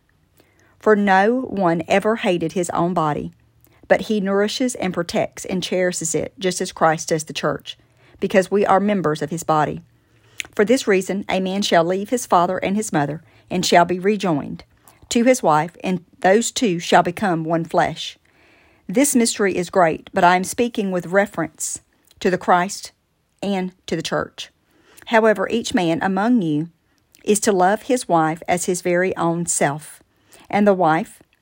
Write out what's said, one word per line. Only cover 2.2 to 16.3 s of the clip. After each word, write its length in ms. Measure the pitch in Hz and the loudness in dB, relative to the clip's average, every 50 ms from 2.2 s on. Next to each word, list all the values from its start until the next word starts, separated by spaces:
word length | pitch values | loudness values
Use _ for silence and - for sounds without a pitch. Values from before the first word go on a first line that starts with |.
| - 208 180 175 165 165 - | 0 -2 -2 0 -2 -4 -4
his 160 | 190 175 - | -4 -4 -2
own 240 | - - 170 175 185 | -2 -2 -2 0 0
body, 380 | 175 156 151 147 139 - 170 - _ _ _ _ _ _ _ _ _ - | 0 0 0 -2 -4 -6 -10 -12 _ _ _ _ _ _ _ _ _ 0
but 160 | - 196 185 190 | 2 2 2 2
he 180 | - 220 214 | -2 -2 -2
nourishes 540 | 190 196 196 196 208 214 - - 262 247 - | -2 0 0 0 0 0 -2 -2 -4 -4 -4
and 180 | - - 185 175 | -4 -6 -6 -4
protects 520 | 175 170 - - 190 - - - - - | -4 -6 -4 -2 -4 -4 -4 -6 -12 -10
and 180 | - 190 180 170 | -6 -6 -6 -4
cherishes 540 | - 196 180 180 180 175 - 160 160 - | -4 -2 0 0 0 -2 -4 -6 -4 -4
it, 180 | 151 - - _ | -4 -4 -6 _
just 240 | - 185 185 180 - | -6 -4 -4 -4 -4
as 120 | 190 185 - | -6 -8 -4
Christ 380 | - 175 160 156 160 - - | 0 2 2 2 0 -2 -4
does 140 | 170 156 151 | -4 -4 -4
the 80 | - - | -6 -10
church, 460 | - - 151 - - - - - _ _ _ _ _ _ _ _ - | -6 -4 -4 -4 -4 -10 -14 -18 _ _ _ _ _ _ _ _ -6
because 320 | - 185 - 196 185 - | -6 2 2 2 2 2
we 160 | 190 208 202 | 0 0 2
are 140 | - 190 190 | 4 2 2
members 420 | 196 208 208 190 165 156 151 - 151 | 2 2 -2 0 0 -2 -2 -4 -6
of 80 | 147 | -8
his 140 | 175 165 - | -8 -8 -2
body. 360 | - 156 156 147 151 - 160 - _ _ _ _ _ _ _ _ _ _ - - - - | 0 0 0 0 -2 -4 -10 -12 _ _ _ _ _ _ _ _ _ _ -14 -14 -12 -2
For 120 | - 208 | 0 2
this 240 | 202 247 269 - 226 | 2 2 0 2 2
reason, 360 | 196 185 190 - 185 196 - - | 0 0 0 -2 -6 -6 -4 -4
a 100 | 185 190 | -4 -2
man 240 | 190 185 190 202 208 | -2 -2 -4 -4 -2
shall 220 | - 185 170 165 | 2 4 4 4
leave 260 | 170 185 196 202 - | 2 0 -4 -4 -4
his 160 | 254 240 - | -4 -4 -2
father 320 | - 208 180 170 180 185 - | 2 2 2 4 2 0 -2
and 160 | - 185 196 | -2 -2 -2
his 180 | 214 214 - - | -2 -2 -2 0
mother, 300 | 156 143 147 147 165 - _ _ _ _ - | 0 0 0 -4 -8 -12 _ _ _ _ -6
and 160 | - 185 175 | -4 -4 0
shall 200 | - 208 175 175 | 4 6 4 6
be 160 | 175 180 185 | 4 0 -2
rejoined 640 | 175 202 214 196 202 185 156 139 - - 175 - - _ _ _ _ - _ _ - - | 0 0 0 0 0 -2 -2 -2 -4 -6 -12 -14 -16 _ _ _ _ -20 _ _ -10 -2
to 120 | - 240 226 | 0 2 4
his 220 | 262 254 - - | 4 4 4 4
wife, 320 | 175 151 151 156 175 - - - | 2 4 4 2 -2 -6 -8 -4
and 200 | 185 185 175 - _ _ _ | -4 -4 -4 -6 _ _ _
those 300 | - 180 | 2 4